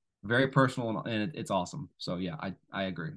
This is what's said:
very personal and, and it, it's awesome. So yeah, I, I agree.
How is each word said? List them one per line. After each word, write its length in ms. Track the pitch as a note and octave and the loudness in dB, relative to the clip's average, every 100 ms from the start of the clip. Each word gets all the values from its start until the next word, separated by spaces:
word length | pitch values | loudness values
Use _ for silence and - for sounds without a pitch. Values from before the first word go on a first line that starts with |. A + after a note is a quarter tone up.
| _ _ | _ _
very 240 | G2+ A#2+ C3+ | 2 4 6
personal 440 | C3+ C3 C3 A2+ | 6 4 2 -2
and, 180 | G#2+ - | -2 0
and 140 | A2 | 0
it, 140 | G2+ D#2 | 0 -4
it's 100 | F2+ | 0
awesome. 380 | F#2+ F2 - - - | 0 0 -6 -10 -8
So 180 | - F2+ | -6 -2
yeah, 200 | F2+ D#2+ | -4 -4
I, 160 | F#2+ - _ | -6 -8 _
I 120 | G2 | -4
agree. 260 | F#2+ E2+ D#2 | -4 -2 -6